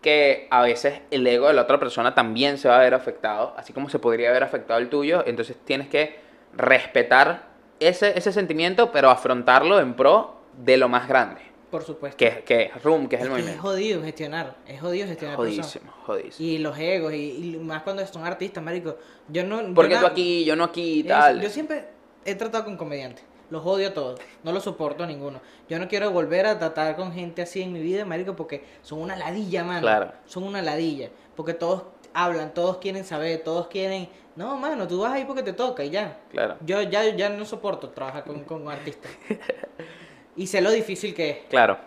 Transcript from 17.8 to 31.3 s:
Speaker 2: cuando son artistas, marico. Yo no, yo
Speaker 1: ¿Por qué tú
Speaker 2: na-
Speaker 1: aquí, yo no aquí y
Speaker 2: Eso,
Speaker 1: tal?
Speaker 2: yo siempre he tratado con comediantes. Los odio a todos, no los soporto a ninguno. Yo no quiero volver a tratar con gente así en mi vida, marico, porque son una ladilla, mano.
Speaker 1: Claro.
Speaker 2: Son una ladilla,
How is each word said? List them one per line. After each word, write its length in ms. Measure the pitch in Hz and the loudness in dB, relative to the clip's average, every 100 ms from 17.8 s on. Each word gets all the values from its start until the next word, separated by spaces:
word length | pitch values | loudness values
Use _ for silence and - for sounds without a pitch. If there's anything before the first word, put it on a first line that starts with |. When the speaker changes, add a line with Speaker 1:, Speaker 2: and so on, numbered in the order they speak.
Speaker 2:
cuando 220 | 196 196 190 | -8 -8 -8
son 200 | 170 165 | -8 -10
artistas, 360 | 185 185 180 | -8 -8 -8
marico. 320 | 160 180 160 - - - - | -8 -8 -8 -12 -16 -20 -8
Yo 160 | 156 | -6
no, 160 | 185 220 208 | -4 -4 0
yo 80 | |
Speaker 1:
¿Por 140 | 180 160 | 4 6
qué 80 | 175 | 6
tú 60 | |
Speaker 2:
na- 60 | - | 4
Speaker 1:
aquí, 360 | 190 175 175 | 2 0 0
yo 120 | 160 156 | 0 0
no 80 | |
aquí 180 | 170 170 | 0 -2
y 180 | 170 156 | -2 -2
Speaker 2:
Eso, 80 | 151 | 2
Speaker 1:
tal? 320 | 143 147 131 | 6 6 6
Speaker 2:
yo 80 | 208 | -2
siempre 380 | 277 311 302 - - _ _ | -6 -6 -8 -10 -20 _ _
he 100 | - | -8
tratado 300 | 196 226 220 | -6 -4 -4
con 120 | 214 185 | -6 -10
comediantes. 480 | 156 143 131 117 - _ _ | -10 -10 -12 -16 -20 _ _
Los 140 | 160 165 | -8 -2
odio 220 | 196 196 | 0 0
a 60 | |
todos, 260 | 190 131 123 - - | -4 -8 -10 -16 -14
no 80 | 160 | -6
los 100 | 185 | -6
soporto 400 | 190 - 156 143 | -6 -6 -6 -6
a 40 | 170 | -8
ninguno. 320 | 147 143 131 - - _ | -8 -12 -14 -20 -20 _
Yo 100 | 165 | -8
no 80 | 180 | -4
quiero 220 | 208 208 | -2 0
volver 340 | 175 151 175 202 | 0 0 2 2
a 120 | 208 | 2
tratar 360 | 160 - 156 156 | -2 -2 -2 -2
con 160 | 185 | -8
gente 300 | 175 170 170 | -8 -10 -8
así 200 | 175 190 | -8 -6
en 100 | 185 | -8
mi 80 | 175 | -6
vida, 240 | 160 190 | -4 -4
marico, 320 | 202 165 185 180 | -4 -6 -6 -8
porque 280 | 160 139 - - | -10 -12 -14 -20
son 180 | - 151 | -16 -12
una 160 | - 185 | -10 -8
ladilla, 480 | 160 185 202 175 | -8 -6 -4 -4
mano. 160 | 175 175 | -4 0
Speaker 1:
Claro. 320 | 120 107 95 - - | 2 2 0 -10 -16
Speaker 2:
Son 180 | 180 | -12
una 180 | 190 196 | -8 -6
ladilla, 460 | 165 151 165 139 117 - _ | -4 -4 -4 -6 -10 -16 _